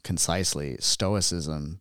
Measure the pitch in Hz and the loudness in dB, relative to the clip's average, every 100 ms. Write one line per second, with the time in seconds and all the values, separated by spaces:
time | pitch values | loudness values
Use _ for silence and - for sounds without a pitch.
0 | - 82 - 90 92 73 71 62 - - | -4 0 2 2 0 0 -4 -2 0 2
1 | 95 104 - 87 76 78 73 95 | 2 2 2 0 -2 -4 -4 -8